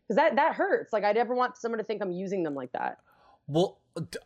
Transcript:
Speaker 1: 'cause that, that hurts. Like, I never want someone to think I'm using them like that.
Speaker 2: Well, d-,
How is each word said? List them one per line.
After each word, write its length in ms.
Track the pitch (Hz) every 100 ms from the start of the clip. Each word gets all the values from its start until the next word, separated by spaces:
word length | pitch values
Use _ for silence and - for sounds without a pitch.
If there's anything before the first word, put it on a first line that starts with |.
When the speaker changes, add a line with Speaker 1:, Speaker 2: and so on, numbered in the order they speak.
| -
Speaker 1:
'cause 80 | 208
that, 200 | 311 254
that 160 | 302 220
hurts. 380 | 381 285 -
Like, 100 | 214
I 80 | 208
never 240 | 214 233 247
want 220 | 247 -
someone 220 | 233 226
to 40 |
think 180 | 208 208
I'm 100 | 190
using 320 | 175 190 190
them 120 | 160 139
like 160 | 127
that. 280 | - - - _ _ _ _ -
Speaker 2:
Well, 320 | 151 190 - _ 175 -
d-, 80 | -